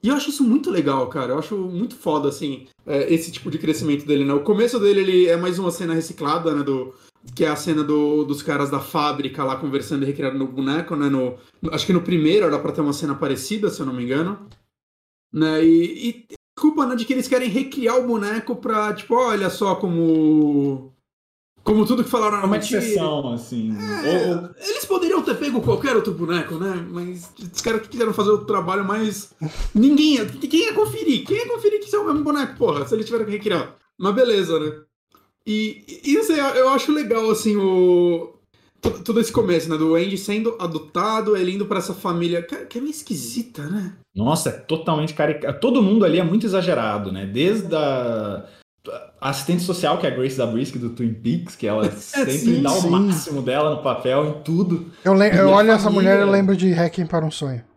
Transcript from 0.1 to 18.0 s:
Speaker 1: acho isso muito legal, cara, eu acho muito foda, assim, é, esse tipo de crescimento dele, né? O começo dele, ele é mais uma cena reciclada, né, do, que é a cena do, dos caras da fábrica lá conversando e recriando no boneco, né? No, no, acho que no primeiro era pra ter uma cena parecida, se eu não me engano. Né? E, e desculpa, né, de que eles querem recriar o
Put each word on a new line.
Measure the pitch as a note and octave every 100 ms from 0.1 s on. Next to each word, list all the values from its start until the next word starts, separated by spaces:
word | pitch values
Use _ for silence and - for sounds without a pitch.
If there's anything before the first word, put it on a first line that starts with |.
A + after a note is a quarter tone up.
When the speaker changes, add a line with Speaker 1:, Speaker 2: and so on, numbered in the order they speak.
Speaker 1:
acho | C#4+ -
isso | C#4+
muito | B3+ C4 E4
legal, | G3 C#3+ C#3 B2+
cara, | D3 B2
eu | C3+
acho | D#3 G3+
muito | F#3 F3 A#3 -
foda, | - D3+ C#3
assim, | - D3+ C3 - _ -
é, | C#3+ -
esse | E3 E3
tipo | - -
de | D3+
crescimento | - D#3 D#3 C#3+ D3
dele, | C#3+ C#3
né? |
O | C#3+
começo | C#3+ G3+ A#3 B3
dele, | G3+ G3+
ele | F#3+ F#3 F3+
é | E3+
mais | F3+ F3
uma | F#3
cena | E3+ F3
reciclada, | E3 D#3+ - C#3+ D#3+ E3
né, | D3
do, | C#3 C3+ C3 - _ _ -
que | -
é | D#3+
a | D3
cena | - D#3
do, | C#3+ D3+ D3 D3+
dos | D3 C#3+
caras | - C#3+ C#3+
da | C#3
fábrica | - E3 D3 C#3+ C3+ -
lá | C3+ C3+
conversando | D3+ C3+ C#3 C#3+
e | C#3
recriando | C#3+ C#3 C3+
no | C3+
boneco, | B2+ C3+ D3+ E3+
né? | D#3 C#3+
No, | C3+ B2+ B2 - _
no, | D#3+
acho | D#3+ -
que |
no | F3
primeiro | - F3 D#3 G3
era | F3 C#3+
pra | D3
ter | C#3+
uma | D3
cena | C#3+ D#3
parecida, | C#3 C#3+ C3+ - G#3 G3+
se | -
eu | C#3
não |
me | B2+
engano. | A#2+ C3+ E3+ G3+ - - _ _ _ _ _ _ _
Né? | D3+ D#3 D#3
E, | E3 E3 F3 - A#3
e | - _ - _ -
desculpa, | D#4 D4+ C4
né, |
de | B3
que | A3+
eles | C4 -
querem | B3+ B3
recriar | G3+ C4+ - A#3
o | B3+